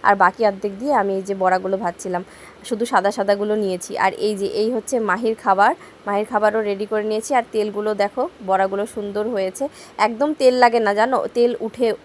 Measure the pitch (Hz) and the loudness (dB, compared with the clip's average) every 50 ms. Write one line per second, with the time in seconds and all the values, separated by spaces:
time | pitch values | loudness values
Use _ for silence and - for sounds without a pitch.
0 | - 214 202 196 185 180 190 - 226 208 196 190 214 208 196 196 247 294 285 226 | 4 4 4 6 4 2 4 2 0 0 0 0 -6 -6 -6 -6 -2 0 2 2
1 | 196 196 196 190 190 196 196 190 185 185 185 185 190 190 190 190 214 175 175 - | 2 0 -2 -4 -4 -6 -4 0 2 2 2 2 0 -2 -4 -2 -2 -6 -6 -6
2 | - 190 180 180 190 - - - - - - - - - 240 202 240 240 262 196 | -8 -6 -6 -6 -8 -10 -18 -20 -20 -20 -20 -20 -8 -8 -6 -6 -4 0 0 2
3 | 185 196 202 - 196 214 202 202 208 214 214 214 208 190 185 180 - - 202 - | 2 2 -2 0 0 0 0 0 0 -2 0 0 0 -2 -4 -6 -8 -10 -2 0
4 | - 190 - - - 214 208 190 202 - - 202 214 226 254 220 214 - 269 240 | 0 0 0 0 -4 -4 -2 -2 -4 -4 -2 -2 -2 -2 -2 -4 -4 -4 -4 -2
5 | 220 196 180 220 233 226 220 - - 233 190 190 202 240 339 - - - - - | 0 0 -2 0 0 -4 -4 -2 0 0 4 4 4 2 2 0 -10 -20 -20 -12
6 | - 202 202 202 214 214 247 208 214 208 208 226 214 208 202 196 214 202 220 214 | -6 -4 -2 -2 -2 -2 0 2 2 2 2 0 -2 -2 -4 -4 -4 -4 -4 -4
7 | 208 214 214 220 220 - 277 247 233 - - 220 208 214 202 208 208 214 214 202 | -2 -2 -4 -4 -2 0 0 0 0 0 -4 -2 -2 -2 -4 -4 -2 -2 0 0
8 | 202 208 - 254 262 349 - - 220 185 190 190 196 190 196 202 208 226 - 220 | -2 -2 0 -4 -4 -4 -6 -10 -2 0 2 2 2 0 0 -4 -4 -6 -6 -8
9 | 208 202 202 208 208 226 247 196 190 190 185 - 277 311 - - - - - - | -8 -6 -6 -4 -4 -4 -2 -4 -4 -4 -4 -6 -8 -8 -8 -14 -20 -16 0 0
10 | 311 320 226 220 285 302 302 - 269 254 254 254 247 240 226 233 220 202 202 208 | 0 0 2 0 -2 -2 0 4 4 4 6 6 4 4 4 2 2 2 2 2
11 | 220 254 262 - - - - 240 240 240 240 - 220 220 - 240 254 226 196 - | 2 2 2 0 -2 -2 0 2 2 2 2 -2 -6 -8 -4 0 0 0 0 -4